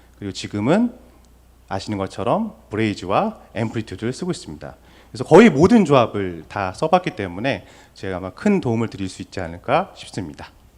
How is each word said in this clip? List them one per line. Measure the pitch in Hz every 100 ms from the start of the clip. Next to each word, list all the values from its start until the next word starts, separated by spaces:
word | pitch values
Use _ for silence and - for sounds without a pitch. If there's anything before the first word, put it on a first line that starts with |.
| - -
그리고 | 98
지금은 | - 107 101 110 202 240 - - - _ _ _ _ -
아시는 | 98 - 98
것처럼 | 95 - 104 175 220 - -
브레이즈와 | 107 110 95 90 117 214 - - 98
앰플리튜드를 | 90 117 - 95 110
쓰고 | 135 185
있습니다. | - - 71 69 - - - -
그래서 | 113
거의 | - 165 233
모든 | 139 185 233 151
조합을 | 135 110 101 95 82 78
다 | 104 92
써봤기 | - 160 185 170 -
때문에 | 95 87 131 95 - - - -
제가 | 95 90
아마 | 92
큰 | - 208 196
도움을 | 127 113 110
드릴 | - 95
수 | -
있지 | 90 95
않을까 | 82 85 - 151 190 -
싶습니다. | - - 82 - - - -